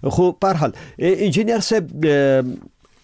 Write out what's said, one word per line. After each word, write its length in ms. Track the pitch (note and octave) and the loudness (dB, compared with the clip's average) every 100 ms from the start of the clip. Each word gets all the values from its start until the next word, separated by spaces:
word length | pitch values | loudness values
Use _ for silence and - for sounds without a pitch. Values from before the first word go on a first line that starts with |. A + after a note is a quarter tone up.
| C#3 - | -4 0
خو 100 | F3+ | 0
په 180 | F3 G3 | 2 -2
هر 60 | E3+ | 0
حال، 100 | C#3 | -2
ا، 400 | - - - E3+ F#3 G3 | -4 -18 -4 0 0 0
انجینر 400 | D3 A3 A3+ - | 0 0 -2 0
صاحب، 160 | A3+ E3 | -2 -2
ا، 560 | D3 D#3 C#3+ C#3 C3+ B2+ - - _ _ _ | -2 0 2 4 2 0 -8 -16 _ _ _